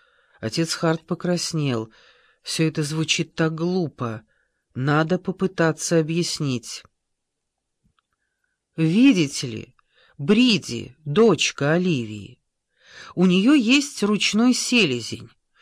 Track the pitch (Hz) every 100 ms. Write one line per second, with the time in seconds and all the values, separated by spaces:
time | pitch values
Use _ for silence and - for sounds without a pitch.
0 | _ _ _ _ 113 - 165 - 165 160
1 | - 175 175 175 - 160 143 120 113 _
2 | _ _ _ _ - - 160 156 147 156
3 | 156 - 165 - 165 160 175 185 160 -
4 | 120 107 - _ _ _ _ 127 135 151
5 | 160 180 - - 190 - 165 160 - 165
6 | 156 165 170 - 147 123 - - - _
7 | _ _ _ _ _ _ _ _ _ _
8 | _ _ _ _ _ _ _ - 160 185
9 | 269 196 143 - 135 107 - _ _ _
10 | _ - 143 214 247 190 - 120 - -
11 | 147 147 226 170 - - 143 170 185 147
12 | 110 104 95 123 _ _ _ _ _ -
13 | - - 180 180 208 302 220 277 277 -
14 | 202 208 - 208 240 240 - 247 180 123
15 | 113 117 - _ _ _